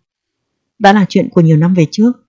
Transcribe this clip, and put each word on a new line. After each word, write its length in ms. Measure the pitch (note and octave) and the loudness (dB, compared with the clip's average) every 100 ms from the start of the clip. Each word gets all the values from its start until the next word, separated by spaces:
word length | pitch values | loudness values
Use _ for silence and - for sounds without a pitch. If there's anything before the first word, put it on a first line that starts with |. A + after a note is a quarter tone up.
| _ _ _ _ _ _ _ _ | _ _ _ _ _ _ _ _
Đã 140 | G3 | 0
là 140 | G#3 F#3 | 0 0
chuyện 200 | G3 - | -2 -2
của 120 | F#3 | 0
nhiều 160 | D#3+ D#3 | 2 2
năm 180 | F3 | 0
về 120 | F3+ D3+ | 0 -2
trước, 220 | - A#3 B3 | -2 -4 -4